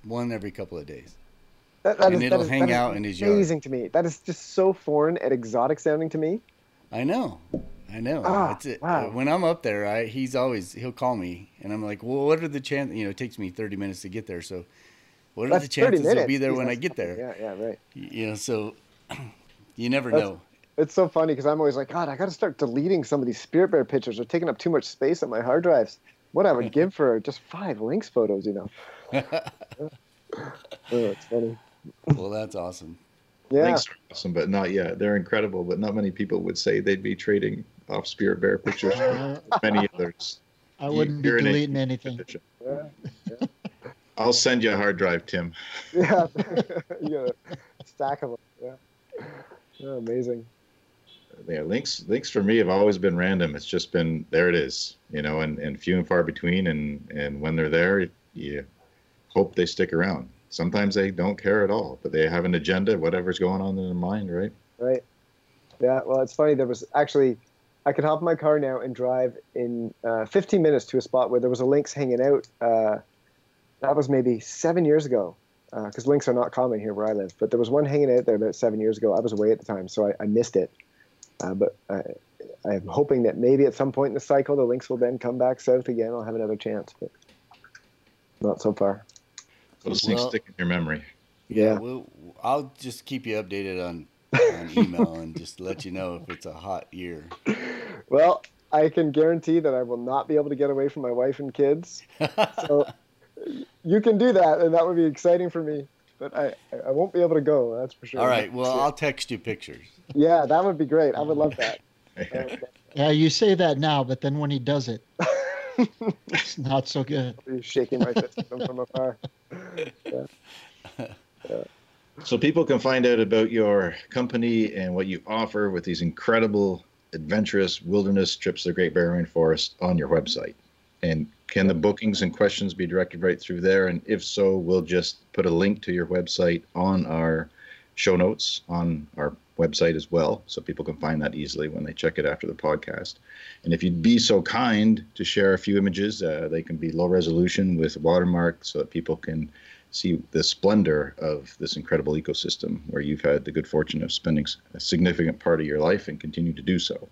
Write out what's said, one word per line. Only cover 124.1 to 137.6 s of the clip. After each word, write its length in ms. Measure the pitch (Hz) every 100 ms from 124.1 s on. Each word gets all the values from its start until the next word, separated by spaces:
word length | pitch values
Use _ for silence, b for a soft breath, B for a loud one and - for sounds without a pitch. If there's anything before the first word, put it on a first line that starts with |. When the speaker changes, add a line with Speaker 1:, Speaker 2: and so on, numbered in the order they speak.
| 127 123 120 117 113 107 95
Speaker 3:
and 180 | 92
what 140 | 90 95
you 140 | 87 -
offer 440 | 110 110 104 101
with 120 | 90
these 180 | 90 82
incredible 840 | 85 - - 113 113 101 98 87 _ _ _
adventurous 680 | 80 76 107 101 101 92 -
wilderness 540 | 85 101 98 98 90 -
trips 280 | 95 85
to 60 | 90
the 40 |
Great 200 | 85 87
Bear 180 | 78 85
Rainforest 600 | 87 82 82 80 78 - -
on 160 | 90 87
your 100 | 69
website. 440 | 80 69 - - - _ _ _ _
And 240 | 87 78 76 _ -
can 200 | 101 95
the 60 |
bookings 480 | 82 104 101 110 98
and 140 | 92 -
questions 380 | 101 - 101
be 120 | 87 87
directed 380 | 92 90 85
right 160 | 92 82
through 220 | - 87
there? 260 | 92 95 95
And 140 | 87 -
if 180 | 107
so, 320 | - - 98 95
we'll 260 | 85 92
just 340 | 80 90 82 - _
put 120 | - 90
a 40 |
link 320 | 85 98 104
to 80 | -
your 120 | 90 82
website 560 | 90 87 - 87 85 _ 87
on 300 | 92 95 82
our 420 | 80 80 80 80 B